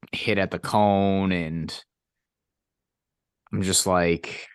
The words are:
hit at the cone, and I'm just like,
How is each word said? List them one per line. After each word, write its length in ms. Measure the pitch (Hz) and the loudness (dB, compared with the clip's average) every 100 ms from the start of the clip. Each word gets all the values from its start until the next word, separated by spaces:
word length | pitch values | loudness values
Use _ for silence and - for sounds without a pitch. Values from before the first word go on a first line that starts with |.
| - | -12
hit 260 | - - 101 | -6 -2 0
at 120 | 95 | 0
the 80 | 87 | -4
cone, 760 | - 110 104 98 98 98 98 | -2 2 4 4 2 2 0
and 520 | 90 80 82 78 - - _ _ _ _ _ _ _ _ _ _ _ _ _ _ _ _ | -2 -4 -6 -8 -10 -16 _ _ _ _ _ _ _ _ _ _ _ _ _ _ _ _
I'm 100 | 101 | -2
just 240 | 95 92 98 | 0 0 2
like, 600 | 90 87 85 - - - | 2 4 0 -4 -14 -16